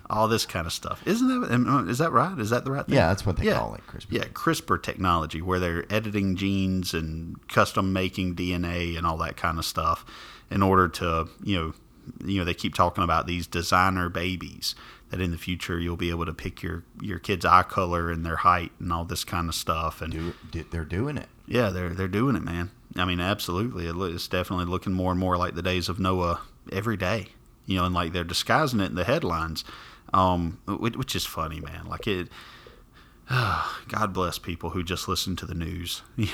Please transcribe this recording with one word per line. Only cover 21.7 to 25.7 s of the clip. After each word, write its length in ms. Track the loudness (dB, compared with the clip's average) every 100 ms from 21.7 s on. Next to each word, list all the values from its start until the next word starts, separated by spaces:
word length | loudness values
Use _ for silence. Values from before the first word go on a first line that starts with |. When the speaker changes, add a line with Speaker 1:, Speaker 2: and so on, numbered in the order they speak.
Speaker 1:
they're, 200 | 0 -2
they're 180 | -2 0
doing 280 | 2 2 2
it, 60 |
man. 260 | 0 -4 -6 -10 -10 -2
I 80 |
mean, 160 | 0 2
absolutely. 640 | 0 0 0 0 -2 -2 -4
It 80 |
lo-, 120 | -2 -2
it's 200 | -4 -2
definitely 380 | -2 0 -2 0
looking 260 | -2 0
more 160 | 0 2
and 100 | 2
more 160 | 4 2
like 180 | 0
the 80 | 0
days 260 | 0